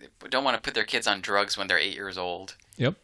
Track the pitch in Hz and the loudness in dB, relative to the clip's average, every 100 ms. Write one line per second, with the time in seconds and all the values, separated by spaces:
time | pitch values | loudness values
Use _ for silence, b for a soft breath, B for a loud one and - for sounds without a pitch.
0 | - - - 131 139 113 - 113 104 120 | -20 -16 -2 0 2 0 0 -2 0 0
1 | 107 101 90 101 104 - 95 87 90 78 | 2 0 2 2 2 0 2 2 2 -2
2 | 98 90 90 87 95 - _ - 127 185 | -8 -6 -4 -6 -10 -18 _ -2 -2 -2